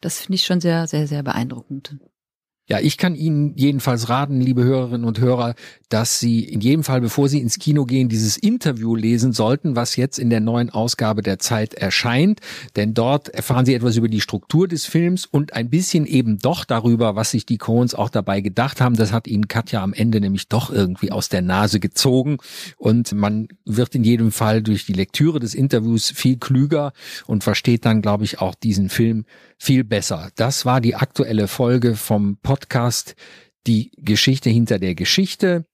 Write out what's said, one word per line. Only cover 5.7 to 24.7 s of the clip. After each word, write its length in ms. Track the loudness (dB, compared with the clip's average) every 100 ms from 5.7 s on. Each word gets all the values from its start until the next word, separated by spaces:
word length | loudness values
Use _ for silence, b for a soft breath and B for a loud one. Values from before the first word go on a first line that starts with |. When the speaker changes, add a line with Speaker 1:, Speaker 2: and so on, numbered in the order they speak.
| B _
Speaker 2:
dass 320 | -2 0 0
Sie 240 | 0 0
in 160 | -2 -2
jedem 240 | 2 2
Fall, 160 | 2 0
bevor 280 | 0 2 2
Sie 120 | 2
ins 180 | -2 -4
Kino 260 | 0 2
gehen, 240 | 2 2 2
dieses 280 | 2 0 0
Interview 580 | 0 0 -2 -2 -2
lesen 380 | 0 2 2 2
sollten, 420 | 2 2 2 0
was 220 | -2 -2 -2
jetzt 220 | -2 -2
in 120 | -2
der 100 | 0
neuen 300 | 0 0 -2
Ausgabe 520 | -2 -4 -2 -2 -2
der 180 | -2 -4
Zeit 340 | -2 -2 -4
erscheint. 680 | -4 -4 -2 0 2 2 0 B B B -4
Denn 180 | -2
dort 340 | 0 0 0 -4
erfahren 380 | -10 -2 2 4
Sie 80 |
etwas 220 | 2 2 2
über 120 | 2
die 120 | 0
Struktur 480 | -2 -6 -2 0 0
des 180 | -2 -2
Films 400 | 0 2 0 0
und 280 | -2 -2
ein 140 | -4 -2
bisschen 360 | 0 0 0 2
eben 320 | 2 2 0
doch 260 | 0 -2
darüber, 520 | -2 0 2 4 2 0
was 160 | -2
sich 120 | -2
die 140 | -2 -4
Coens 380 | 0 2 2 0
auch 120 | -2
dabei 320 | -2 -2 -2
gedacht 400 | -2 -2 -2 0
haben. 140 | 2
Das 180 | 2 2
hat 140 | 0 -2
Ihnen 220 | -2 -2
Katja 340 | -4 -4 -2
am 100 | -4
Ende 280 | 0 2 2
nämlich 280 | 0 -2 -2
doch 220 | -2 -2
irgendwie 400 | 0 0 0 -4
aus 180 | -4 -4
der 140 | -2
Nase 380 | 0 0 2 0
gezogen. 580 | -2 0 2 2 0 -4 B B B B
Und 340 | 2 2 2
man 360 | 0 0 0 -4 -12 -6
wird 300 | -2 0 2
in 80 |
jedem 260 | 2 4 2
Fall 320 | 2 2 2
durch 240 | 2